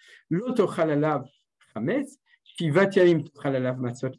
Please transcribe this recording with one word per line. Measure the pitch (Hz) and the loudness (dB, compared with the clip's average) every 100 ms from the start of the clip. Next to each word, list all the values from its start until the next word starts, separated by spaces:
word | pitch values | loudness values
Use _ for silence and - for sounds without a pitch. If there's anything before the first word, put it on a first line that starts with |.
| _ - - | _ -16 -6
Lo | 165 247 | -4 -2
tochal | 240 175 - 160 | -2 0 0 0
alav | 147 151 143 123 _ _ _ _ | 0 0 -2 -6 _ _ _ _
chametz, | 107 110 - - - _ _ | -8 -4 -4 -6 -12 _ _
Shivat | _ - 165 151 196 | _ -6 0 2 4
yamim | 202 180 160 | 4 4 4
tochal | - - 139 135 | 0 -6 -4 -2
alav | 127 127 | -2 -4
matzot | 123 120 131 | -6 -6 -8